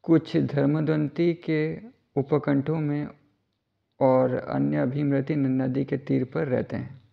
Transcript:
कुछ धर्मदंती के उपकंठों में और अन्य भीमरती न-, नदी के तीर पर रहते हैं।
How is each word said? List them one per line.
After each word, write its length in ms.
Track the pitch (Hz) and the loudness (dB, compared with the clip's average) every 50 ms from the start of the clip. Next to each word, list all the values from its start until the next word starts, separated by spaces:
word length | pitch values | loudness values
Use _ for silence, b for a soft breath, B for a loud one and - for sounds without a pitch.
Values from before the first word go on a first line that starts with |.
| - | 4
कुछ 340 | - 165 160 160 - - | 4 4 4 4 2 0
धर्मदंती 960 | 165 143 131 - 143 139 139 147 156 156 147 156 151 151 143 - - 170 175 165 | 0 0 0 0 0 2 2 2 2 0 0 0 0 0 -2 0 0 0 0 0
के 460 | 170 - - 156 156 151 160 165 165 208 233 - _ _ _ _ | -2 -4 -4 -2 -2 -2 -4 -6 -8 -12 -18 -20 _ _ _ _
उपकंठों 640 | 143 135 139 151 147 - 143 143 139 139 151 156 160 | -4 -2 0 -2 0 2 2 0 0 0 0 -2 -2
में 280 | 151 147 147 147 147 - - _ _ _ _ _ _ _ _ _ _ _ _ _ _ _ _ _ | -2 -2 -2 -4 -4 -8 -12 _ _ _ _ _ _ _ _ _ _ _ _ _ _ _ _ _
और 340 | 135 131 131 131 127 127 127 | 4 4 6 6 4 2 0
अन्य 520 | - - - - 139 139 143 147 147 143 | -2 -4 -4 -2 -2 0 0 0 0 0
भीमरती 500 | 127 131 143 147 143 139 139 139 139 160 | -2 -2 -2 0 0 0 0 0 -2 -2
न-, 260 | 147 135 131 131 131 | 0 0 0 0 0
नदी 240 | 131 131 127 135 139 | 0 0 0 -2 -2
के 120 | 135 143 | -2 -4
तीर 280 | 135 139 - - - 127 | -6 -2 0 0 0 0
पर 220 | 127 - - - | -2 -4 -4 -2
रहते 280 | 127 123 120 110 - 131 | 0 0 -2 -2 -4 -6
हैं। 260 | 120 127 131 - - _ _ | -8 -8 -10 -14 -18 _ _